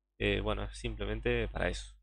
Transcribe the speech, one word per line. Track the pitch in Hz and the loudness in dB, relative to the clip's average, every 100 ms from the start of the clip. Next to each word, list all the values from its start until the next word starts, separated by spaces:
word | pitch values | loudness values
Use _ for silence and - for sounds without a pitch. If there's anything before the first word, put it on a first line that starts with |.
| _ _ | _ _
eh, | 104 98 | 2 4
bueno, | 104 101 | 2 0
es | 104 - | -2 -4
simplemente | 120 104 101 110 120 120 110 | -6 -4 -2 0 2 2 0
para | - 90 | 0 0
eso. | 90 - - | 0 -8 -16